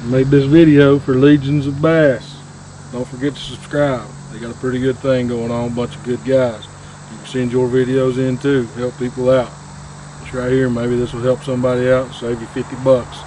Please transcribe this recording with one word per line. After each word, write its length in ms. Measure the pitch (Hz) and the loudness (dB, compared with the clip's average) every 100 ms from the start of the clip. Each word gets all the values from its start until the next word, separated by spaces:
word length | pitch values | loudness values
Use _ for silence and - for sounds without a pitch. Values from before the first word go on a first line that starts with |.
| 117 | 0
Made 220 | 131 135 | 0 4
this 180 | 143 135 | 4 6
video 540 | 156 165 143 143 143 | 6 8 8 8 6
for 160 | 139 127 | 2 4
Legions 500 | 143 147 139 147 139 | 6 6 4 0 -2
of 160 | 139 | 0
Bass. 480 | 160 165 151 120 - - - - - - - | 2 4 4 2 -6 -18 -18 -18 -18 -18 -14
Don't 160 | 120 127 | -10 -10
forget 260 | 127 139 | -4 -6
to 80 | 139 | -6
subscribe. 640 | - 127 - 147 147 143 - - - | -14 -14 -8 -2 0 -2 -6 -16 -16
They 80 | 113 | -14
got 120 | 117 | -12
a 80 | 113 | -8
pretty 200 | 127 127 | -4 -2
good 200 | 131 123 | -2 -2
thing 280 | 135 127 123 | 0 0 0
going 220 | 120 117 | -2 -4
on, 180 | 120 120 | -4 -4
a 40 | |
bunch 240 | 117 120 - | -4 -6 -8
of 80 | |
good 200 | 117 120 | -6 -6
guys. 440 | 110 131 123 110 - - - - - | 0 2 2 -2 -14 -20 -20 -20 -18
You 60 | - | -16
can 100 | - | -8
send 240 | 131 123 | -4 -2
your 160 | 127 127 | 0 2
videos 520 | 131 123 131 131 123 | 0 2 0 0 0
in 180 | 131 123 | -2 -2
too, 300 | 139 139 117 120 | 0 0 -2 -6
help 200 | 123 - | -8 -6
people 320 | 123 131 127 | -8 -2 2
out. 180 | 131 117 - - - - - - - | 2 2 -8 -20 -18 -18 -18 -18 -18
It's 120 | - | -12
right 180 | 127 123 | -6 0
here, 180 | 131 131 | 2 2
maybe 260 | 117 120 120 | 0 -2 -2
this 160 | 120 | -2
will 100 | 120 | -4
help 220 | 123 123 | -2 -2
somebody 480 | - 127 127 123 123 | -2 -2 0 0 2
out 140 | 127 127 | 0 0
and 80 | |
save 260 | - 117 117 | -8 -6 -6
you 80 | 113 | -8
fifty 280 | 135 123 131 | -8 -8 -4
bucks 340 | 131 127 113 - | 2 2 2 -14